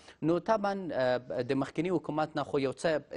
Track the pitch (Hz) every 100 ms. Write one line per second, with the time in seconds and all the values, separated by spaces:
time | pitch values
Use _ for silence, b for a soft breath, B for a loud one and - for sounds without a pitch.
0 | B B 151 170 - 220 202 196 180 123
1 | 127 123 127 127 123 135 135 - 165 175
2 | - 156 151 151 139 151 135 127 175 151
3 | 135